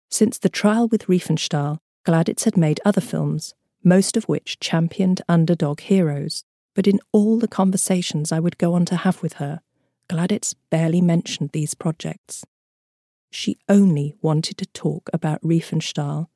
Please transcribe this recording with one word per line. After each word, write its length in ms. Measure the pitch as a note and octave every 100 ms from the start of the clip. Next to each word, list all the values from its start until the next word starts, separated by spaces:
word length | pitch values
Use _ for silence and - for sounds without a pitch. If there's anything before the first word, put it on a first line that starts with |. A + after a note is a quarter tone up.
| -
Since 280 | - A3 -
the 100 | F#3
trial 380 | - G#3 A3 A#3
with 200 | A3 -
Riefenstahl, 720 | F3+ - D#3 - D3+ C#3+ D3+ _ _ -
Gladitz 380 | E3 E3 -
had 120 | A3+ F#3+
made 240 | D#3 D3+
other 160 | G3+ G3
films, 540 | - D#3+ D3 D#3 - - _ _
most 320 | F3 F#3 F#3+ A3+
of 80 |
which 360 | - D3 - -
championed 600 | - E3+ E3 - F#3 F#3 -
underdog 520 | E3+ D#3+ E3+ D3 D3
heroes, 640 | - G3 D#3+ C#3+ D#3 - - _ _
but 120 | - G3+
in 140 | G3 -
all 260 | G#3+ G#3 A3+
the 100 | A3
conversations 840 | - F#3+ F#3+ - F#3 F3 D3+ D#3
I 80 | D#3+
would 180 | F3 -
go 160 | F3
on 100 | F3 E3+
to 100 | F3
have 260 | F#3+ -
with 120 | D#3+
her, 260 | - C#3+ D#3+ _ _ _ _ -
Gladitz 460 | D#3+ F3+ G3+ - - -
barely 320 | D#3+ E3 F3
mentioned 500 | F3 E3+ - - D3
these 220 | D#3+ D3+
projects. 680 | - E3 D#3+ D#3 - - - - _ _ _ _ _ _ _ _
She 260 | - - - -
only 460 | G3+ G3 D3 C#3+ -
wanted 380 | D#3 D#3 D#3+ -
to 80 | F#3+
talk 420 | - D#3+ D3+ -
about 280 | E3+ D#3+ D3+
Riefenstahl 840 | E3 E3 - D#3+ - - C#3+ D3+ E3